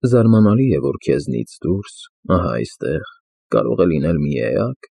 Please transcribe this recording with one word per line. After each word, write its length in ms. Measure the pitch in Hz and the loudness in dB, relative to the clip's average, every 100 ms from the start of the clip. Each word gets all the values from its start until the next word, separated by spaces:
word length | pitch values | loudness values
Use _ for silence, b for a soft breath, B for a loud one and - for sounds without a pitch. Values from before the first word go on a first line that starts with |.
Զարմանալի 640 | 127 120 113 110 107 107 135 | 2 2 4 6 4 4 2
է, 120 | 76 | 0
որ 160 | 69 - | -2 -4
քեզնից 540 | - 71 69 60 57 - | -2 -2 -2 -6 -8 -8
դուրս, 380 | 78 95 - - - _ - | -4 -4 -6 -16 -20 _ -2
ահա 260 | 90 87 | 0 0
այստեղ, 540 | 58 58 - - 78 - _ _ _ _ | -4 -6 -8 -6 -6 -8 _ _ _ _
կարող 280 | 55 - - | -2 0 0
է 80 | 90 | 0
լինել 320 | 78 73 82 | 0 0 -2
մի 140 | 73 69 | -2 -2
էակ 520 | 58 - 110 131 - | -2 -2 -4 -8 -18